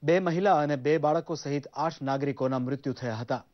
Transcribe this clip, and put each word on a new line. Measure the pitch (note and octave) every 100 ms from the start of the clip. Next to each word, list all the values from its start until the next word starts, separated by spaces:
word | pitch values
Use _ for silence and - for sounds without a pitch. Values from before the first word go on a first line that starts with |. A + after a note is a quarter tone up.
બે | C#3+ F3
મહિલા | F3+ E3 G3+ E3+
અને | D3 C#3+
બે | C#3 D#3+
બાળકો | D3+ D#3+ D#3
સહિત | D#3+ D3 C#3+ C#3
આઠ | - D#3 D#3
નાગરિકોના | C3+ C3+ C#3 C3+ C3 C3
મૃત્યુ | B2+ C#3 C#3+
થયા | B2 B2 A2
હતા. | A#2+ B2+ -